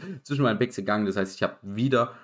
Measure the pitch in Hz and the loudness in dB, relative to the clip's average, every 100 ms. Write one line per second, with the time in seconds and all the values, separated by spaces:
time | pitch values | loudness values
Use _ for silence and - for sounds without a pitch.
0 | 185 165 - 143 127 104 123 - 98 107 | -6 -12 -4 2 2 2 0 -2 -2 0
1 | 101 98 95 - - - 98 104 131 123 | 0 0 -2 -2 -4 -4 -8 -2 2 4
2 | 120 - | 2 -4